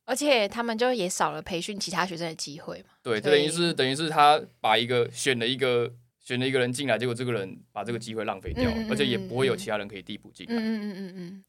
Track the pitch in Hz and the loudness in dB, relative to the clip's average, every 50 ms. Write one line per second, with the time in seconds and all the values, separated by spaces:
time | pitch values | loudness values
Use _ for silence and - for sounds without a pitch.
0 | _ - 262 254 294 294 269 226 202 202 - 233 233 233 220 220 247 254 254 226 | _ -6 -4 0 2 4 4 4 2 0 -2 -4 -4 -2 0 0 2 2 2 0
1 | 175 180 - - 180 156 147 156 - - 185 170 180 - 208 196 - 170 180 - | 0 -2 0 0 0 0 -2 -4 -8 -6 -6 -6 -6 -6 -8 -6 -6 -4 -2 -2
2 | 180 190 170 160 170 160 160 - - 143 143 - - - - - - _ _ _ | -2 -2 -4 -6 -8 -8 -8 -8 -10 -12 -12 -12 -12 -12 -14 -14 -16 _ _ _
3 | - 127 110 110 135 147 147 147 147 156 160 170 175 170 151 139 131 131 135 151 | -4 -2 0 0 4 6 6 6 6 4 2 2 0 2 2 2 2 2 2 0
4 | 165 151 160 151 147 147 151 160 151 - _ _ - 110 110 113 120 120 127 120 | -2 0 4 8 8 8 8 6 4 -4 _ _ 2 4 4 4 4 4 2 2
5 | 120 - - - - 139 127 117 113 120 135 127 135 127 123 120 120 120 - - | 2 0 -2 -2 0 2 2 2 2 0 0 2 2 2 4 2 2 0 -4 -10
6 | _ _ _ _ _ - 127 123 127 135 131 131 123 123 123 139 143 127 110 107 | _ _ _ _ _ -4 -2 0 0 2 2 2 2 2 0 -2 0 0 0 0
7 | 127 123 117 117 127 123 117 104 95 92 87 - - _ - 104 101 113 117 113 | 0 -2 -2 -2 -2 -2 -2 -2 -4 -6 -10 -14 -18 _ -10 -8 -6 -6 -6 -6
8 | - 110 110 110 104 110 101 95 - 90 - - 254 233 226 226 220 220 220 175 | -6 -8 -6 -6 -4 -4 -6 -6 -6 -8 -4 -2 0 0 0 -2 -4 -2 -2 0
9 | 143 127 117 101 95 - 117 127 135 127 110 92 98 110 107 104 101 101 107 95 | 0 0 0 -2 -4 -4 -2 0 0 0 0 -2 -4 -4 -4 -4 -4 -6 -10 -12
10 | - - 107 - - 104 - - 92 - 233 233 220 220 226 214 208 208 185 190 | -12 -12 -12 -14 -14 -18 -18 -14 -10 -6 -4 -4 -2 -2 -4 -4 -6 -8 -8 -10
11 | 196 180 185 185 175 170 196 190 - | -12 -12 -12 -12 -14 -14 -14 -16 -16